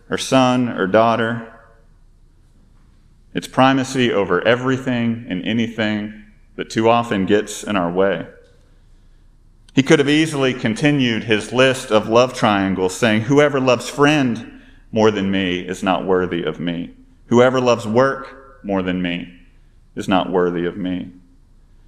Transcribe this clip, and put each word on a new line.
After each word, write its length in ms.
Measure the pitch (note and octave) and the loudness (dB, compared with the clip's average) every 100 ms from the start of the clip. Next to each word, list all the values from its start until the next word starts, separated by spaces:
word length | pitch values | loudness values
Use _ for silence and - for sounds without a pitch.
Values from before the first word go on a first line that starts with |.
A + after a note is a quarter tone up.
| - | -8
or 80 | F#2+ | -8
son 540 | - C3 B2+ B2+ A#2+ | 0 2 4 2 -2
or 160 | - F#2 | -2 2
daughter. 680 | A2 A2+ A2+ A2+ A#2+ - - - _ _ _ _ _ _ _ _ _ _ _ _ _ _ _ _ | 4 4 2 -2 -4 -10 -20 -20 _ _ _ _ _ _ _ _ _ _ _ _ _ _ _ _
It's 120 | - - | -12 -8
primacy 640 | - C3 C3+ B2+ C3+ A#2+ | 2 2 2 -2 -2 0
over 300 | G2 F#2+ F2+ - | 0 0 2 2
everything 800 | A#2+ B2+ B2+ C3 A#2+ A#2 A2+ - | 2 0 -4 -4 -2 -2 -4 -6
and 160 | F#2 | -6
anything 800 | F#2+ A#2 A2+ A#2 G#2+ G#2+ G#2 - - - _ | -4 -2 -4 -2 -4 -4 -8 -14 -20 -20 _
that 160 | - - | -12 -6
too 180 | A#2 A2 | 0 2
often 380 | A#2 A#2 G2+ F#2 | 2 0 -2 2
gets 360 | G2+ G#2 - | 2 0 -10
in 140 | - G2 | -4 -2
our 160 | F2 | -2
way. 340 | F2+ G2 F2 - - - _ _ _ _ - - _ - _ _ _ - | 0 0 0 -8 -18 -20 _ _ _ _ -20 -20 _ -20 _ _ _ -6
He 80 | - | -2
could 160 | C3 D#3+ | 2 2
have 100 | C#3 | 4
easily 460 | D3+ D#3 C#3+ C3+ | 2 0 0 -2
continued 680 | B2+ A2+ G#2+ D3 D3 B2 A2 | -2 -4 0 0 2 0 -2
his 280 | A2 G#2 - | 0 0 0
list 380 | A#2+ C3 B2+ - | 2 2 2 0
of 180 | G#2+ G2+ | 0 4
love 240 | A#2 B2+ | 2 2
triangles, 640 | - A#2 G2+ F#2+ F#2 F#2 - | 2 2 2 0 0 -2 0
saying, 280 | A2+ G#2+ | 0 0
"Whoever 360 | A2 C#3+ D3 C#3 | 2 2 4 2
loves 300 | C3 A#2+ - | 2 0 -2
friend 720 | - C#3+ D3+ B2+ A2 - - - - - | 2 2 4 0 -4 -10 -20 -20 -20 -6
more 180 | A2 G#2+ | 2 2
than 200 | G2+ G2 | 2 -2
me 280 | F#2+ F#2 F2+ | -2 -2 -4
is 240 | F2 F#2 | -6 -6
not 240 | F#2+ E2+ F2 | -2 -2 0
worthy 360 | F#2 F2+ F2 | 0 0 -4
of 160 | D#2 D#2+ | -6 -6
me. 360 | F2 E2+ F2 - - _ - | -6 -6 -10 -16 -20 _ 0
Whoever 340 | A#2 B2+ B2+ | 4 4 4
loves 260 | B2 A2+ G#2+ | 2 0 0
work 800 | A2+ C3+ C3 - - - - | 2 2 -2 -12 -20 -20 -18
more 160 | G2 G2 | -6 -4
than 220 | F#2 F2+ | -2 -4
me 400 | F2+ F2 F2 - - _ _ _ _ | -4 -6 -10 -18 -20 _ _ _ _
is 140 | - G#2 | -12 0
not 240 | F#2 - | 0 2
worthy 320 | F2+ F2 F2 | 0 0 -2
of 140 | F2 G2+ | -6 -6
me." 340 | F2+ F2 - - _ _ _ _ _ - | -8 -8 -10 -18 _ _ _ _ _ -20